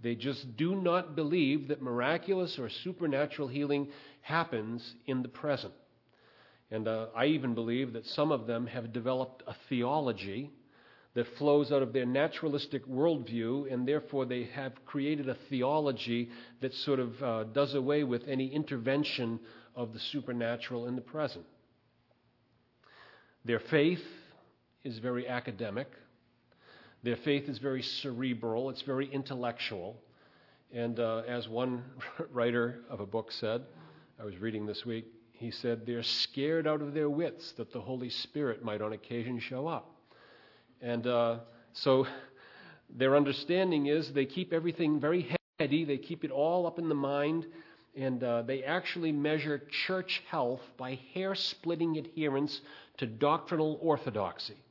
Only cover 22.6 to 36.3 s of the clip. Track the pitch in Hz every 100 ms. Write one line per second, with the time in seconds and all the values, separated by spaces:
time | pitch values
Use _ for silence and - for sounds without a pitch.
22.6 | _ _ - - - - _ _ 117 113
23.6 | - 156 156 180 - - - - _ _
24.6 | _ _ 135 113 123 123 123 123 127 101
25.6 | 110 107 139 - - _ _ _ _ _
26.6 | - - - - 120 117 151 143 143 113
27.6 | 139 131 113 - 143 120 131 113 117 113
28.6 | 131 131 - 131 139 139 135 127 120 117
29.6 | - 101 92 120 - _ - - - _
30.6 | _ 120 120 117 113 113 117 123 110 113
31.6 | 127 123 131 131 - - - 123 120 120
32.6 | 120 120 - 107 98 - - - 110 117
33.6 | 131 - - - - - 107 92 110 107
34.6 | 104 104 120 113 113 - - - 117 -
35.6 | 123 113 113 117 117 - -